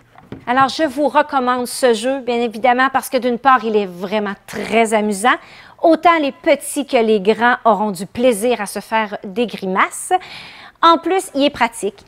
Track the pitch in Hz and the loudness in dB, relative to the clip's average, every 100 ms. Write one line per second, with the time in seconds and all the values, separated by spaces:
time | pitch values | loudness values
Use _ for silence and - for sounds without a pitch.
0 | _ - - - - 254 269 - 311 262 | _ -20 -18 -12 -4 0 0 0 -2 0
1 | 285 285 294 285 247 247 247 - 254 220 | 0 2 0 0 0 -2 -4 0 2 2
2 | 240 269 247 240 233 220 247 247 269 269 | 0 -4 -2 -2 -2 0 0 2 2 0
3 | - 262 247 233 269 254 220 214 202 175 | -2 -2 -2 0 2 2 2 -2 -2 -8
4 | 185 214 202 196 - - 202 214 220 214 | -4 -4 -4 -8 -12 -10 -2 0 2 2
5 | 214 196 233 285 - - - - 339 320 | 0 0 0 0 -4 -20 -20 0 2 4
6 | 349 330 285 - - 285 - - 269 254 | 4 2 0 -2 0 0 0 -8 -2 0
7 | 226 220 185 214 240 247 226 196 214 180 | 2 2 2 2 2 2 2 2 0 -4
8 | 190 - 254 208 240 226 202 214 - 220 | -8 -2 0 2 0 -2 -4 -10 -4 -4
9 | 214 202 214 185 233 202 190 190 320 - | -4 -8 -10 -6 -6 -4 -4 -2 -2 -4
10 | - 370 - - - - - - 330 330 | -4 -4 -4 -20 -20 -20 -18 2 4 4
11 | 339 381 - 277 285 285 240 - 196 - | 2 -2 -2 0 0 0 -2 -2 -8 -8